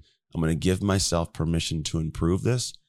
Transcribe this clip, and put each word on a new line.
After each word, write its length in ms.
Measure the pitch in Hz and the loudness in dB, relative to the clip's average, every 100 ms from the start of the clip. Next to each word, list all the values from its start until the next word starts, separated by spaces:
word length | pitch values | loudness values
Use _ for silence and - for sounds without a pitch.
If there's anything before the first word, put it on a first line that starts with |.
| - _ _ | -20 _ _
I'm 80 | 85 | -2
gonna 140 | 80 | 0
give 260 | 80 90 95 | 2 2 2
myself 520 | 101 95 - 85 85 | 2 2 2 0 -2
permission 500 | - 80 82 - 80 | -2 0 0 0 -4
to 140 | 73 82 | -2 -2
improve 440 | 78 - 82 95 | -4 0 0 2
this." 280 | 104 127 - - | 0 -2 -4 -10